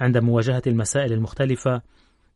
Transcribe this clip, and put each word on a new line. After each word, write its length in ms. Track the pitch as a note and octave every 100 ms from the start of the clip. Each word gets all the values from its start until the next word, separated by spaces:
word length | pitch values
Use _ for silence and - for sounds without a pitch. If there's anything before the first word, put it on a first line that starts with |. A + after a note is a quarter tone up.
عند 180 | B2+ A#2
مواجهة 440 | A#2 A#2 A2+ B2+ C3+
المسائل 460 | A#2 G#2+ C#3+ C3+
المختلفة 720 | A2 A2+ - C3+ B2 C3+ B2 - _ _ _ _